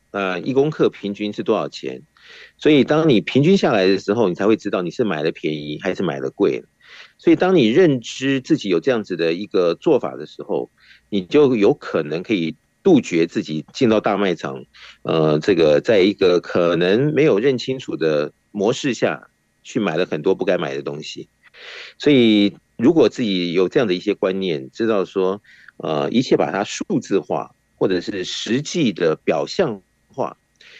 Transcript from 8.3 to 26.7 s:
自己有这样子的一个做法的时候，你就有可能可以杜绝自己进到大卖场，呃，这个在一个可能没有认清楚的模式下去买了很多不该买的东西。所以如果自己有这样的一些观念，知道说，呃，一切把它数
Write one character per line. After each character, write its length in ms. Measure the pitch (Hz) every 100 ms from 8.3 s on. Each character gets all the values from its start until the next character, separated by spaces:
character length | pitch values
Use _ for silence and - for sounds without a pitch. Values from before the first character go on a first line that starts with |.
| 135
自 160 | 127 160
己 120 | 101
有 120 | 82
这 100 | 135
样 140 | 120
子 120 | 101 87
的 160 | 82
一 140 | 87 104
个 280 | 98 87
做 240 | 85 - 135
法 160 | 80 65
的 100 | 76
时 160 | -
候， 260 | - 85 60 _ _ - _
你 140 | 101
就 320 | 90 143 143 123
有 160 | 101
可 300 | 147 - 90
能 200 | 76 165
可 120 | 185
以 200 | 104 80 78 _ _
杜 180 | - 151
绝 260 | - 85 85
自 160 | -
己 220 | 92 78 -
进 160 | - 127
到 120 | 107
大 160 | 113 98
卖 180 | 101
场， 300 | 85 73 67 62 - - -
呃， 360 | - 82 78 76
这 160 | 78
个 260 | 87 78 73
在 200 | - 110
一 120 | 95
个 280 | 98 95 87
可 360 | - 98 87 85
能 380 | 87 107 143
没 100 | 135
有 140 | 151 104
认 180 | 135 123
清 220 | - 131
楚 180 | - 80
的 360 | 80 76 73 - _
模 220 | 101 101
式 200 | 123 143
下 360 | 110 107 73 50 _ _ _
去 180 | - 127
买 160 | 101 80
了 80 |
很 160 | 90 82
多 140 | 76
不 100 | 92
该 140 | 95 90
买 160 | 78
的 80 | 69
东 200 | 71 73
西。 260 | 78 - 65 _ _ - - - - -
所 140 | -
以 420 | 139 117 107 101 - _ -
如 160 | 120
果 160 | 165 110
自 140 | -
己 300 | 117 95 87
有 160 | 85 90
这 120 | 151
样 60 | 117
的 80 |
一 40 | 90
些 160 | 104
观 240 | 98 98 95
念， 320 | 95 76 65
知 160 | - 110
道 180 | 107
说， 360 | 90 98 92 101 - - - -
呃， 300 | 80 76 71
一 120 | -
切 140 | 143 -
把 160 | 76
它 100 | 92
数 220 | 101